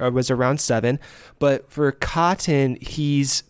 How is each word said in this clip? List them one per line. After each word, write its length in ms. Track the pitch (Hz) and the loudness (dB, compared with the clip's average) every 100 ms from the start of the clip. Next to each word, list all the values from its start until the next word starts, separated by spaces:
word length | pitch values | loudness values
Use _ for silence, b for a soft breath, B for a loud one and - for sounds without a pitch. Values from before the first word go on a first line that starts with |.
| 127 | -2
was 180 | 127 127 | 0 0
around 300 | 123 127 143 | 0 0 0
seven. 380 | - 117 117 143 B B B - | 0 0 0 -2 B B B -2
But 300 | 143 135 - | 0 0 -4
for 220 | 147 143 | -2 0
Cotton, 840 | - - 170 170 190 - 143 135 120 | 0 -4 0 0 0 0 2 2 -2
he's 600 | - 151 147 143 135 - | -8 -4 0 0 0 -2